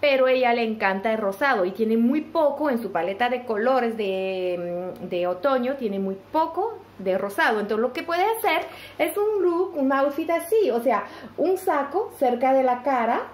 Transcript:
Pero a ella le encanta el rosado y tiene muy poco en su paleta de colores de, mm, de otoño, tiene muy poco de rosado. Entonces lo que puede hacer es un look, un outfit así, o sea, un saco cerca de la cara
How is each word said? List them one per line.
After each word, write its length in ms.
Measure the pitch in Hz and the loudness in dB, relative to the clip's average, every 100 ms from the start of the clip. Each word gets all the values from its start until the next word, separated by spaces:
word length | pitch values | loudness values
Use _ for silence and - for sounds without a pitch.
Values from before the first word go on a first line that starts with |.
Pero 260 | 294 269 262 | 4 4 4
a 60 | |
ella 200 | 254 247 | 4 4
le 100 | 240 | 2
encanta 500 | 226 220 196 190 220 | 0 0 0 0 0
el 60 | 220 | 0
rosado 460 | 202 196 277 240 | -2 0 0 2
y 80 | 180 | 0
tiene 240 | 190 220 226 | 0 2 4
muy 240 | 233 302 | 4 2
poco 500 | 302 339 294 277 302 | -2 2 2 2 0
en 100 | 233 | 0
su 120 | 220 | -2
paleta 360 | 175 170 196 247 | -2 -2 0 0
de 160 | 247 | -2
colores 520 | 240 214 233 262 233 214 | -2 0 2 2 0 -2
de, 960 | 202 190 190 185 180 175 175 175 185 - | -2 -2 -2 -2 -2 -2 -4 -6 -8 -10
mm, 80 | 175 | -6
de 180 | 180 180 | -2 -2
otoño, 480 | 180 285 262 240 | 0 0 0 0
tiene 240 | 277 233 196 | -2 -4 -2
muy 180 | 190 190 - | -4 -6 -4
poco 480 | 311 320 339 440 440 - - | -2 0 -2 -4 -6 -18 -8
de 200 | 190 185 | -2 -2
rosado. 420 | 202 202 311 220 | -2 0 0 2
Entonces 200 | 202 220 | -2 0
lo 100 | 240 | -2
que 100 | 247 | -2
puede 200 | 311 339 | -4 0
hacer 380 | 392 453 415 320 - - - - | 0 2 0 0 -2 -12 -18 -4
es 180 | 311 392 | -2 0
un 260 | 415 415 | 0 2
look, 340 | 359 339 370 330 | 0 0 -2 0
un 160 | 269 | 0
outfit 380 | 269 285 285 330 | 2 0 -2 -2
así, 400 | 330 330 440 392 | -2 2 2 2
o 100 | 233 | 2
sea, 240 | 240 208 - - 226 - | 2 0 -2 -14 -16 -2
un 200 | 311 370 | 0 0
saco 560 | - 302 277 359 466 - | 0 0 0 -2 -4 0
cerca 340 | 262 240 254 | 0 2 4
de 100 | 269 | 4
la 200 | 262 240 | 4 0
cara 400 | 277 262 226 277 508 | 0 0 2 0 -4